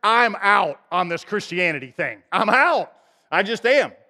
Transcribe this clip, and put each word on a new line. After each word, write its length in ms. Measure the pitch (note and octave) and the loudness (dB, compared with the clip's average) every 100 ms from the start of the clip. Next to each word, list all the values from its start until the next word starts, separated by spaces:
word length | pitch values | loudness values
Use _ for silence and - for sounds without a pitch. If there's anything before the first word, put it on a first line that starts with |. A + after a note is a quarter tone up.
I'm 320 | G#3 A3+ A#3+ G3+ | 2 4 2 0
out 400 | G3 G3+ F3+ C#3 _ | 2 2 2 -6 _
on 160 | F3 F3+ | -4 -4
this 160 | E3+ | -6
Christianity 640 | - G#3 - F3 F3+ D3 B2+ | -6 -8 -6 -4 -2 -4 -10
thing. 320 | A#2+ D3 G#2+ _ | -8 -8 -8 _
I'm 180 | F#3 G#3 | -2 2
out. 440 | A#3+ D#4+ D4 - _ _ _ _ | 2 2 0 -4 _ _ _ _
I 100 | E3 | -2
just 240 | G3 A3+ A#3 | 0 -2 2
am. 260 | C#4 D#3+ - _ | 2 0 -6 _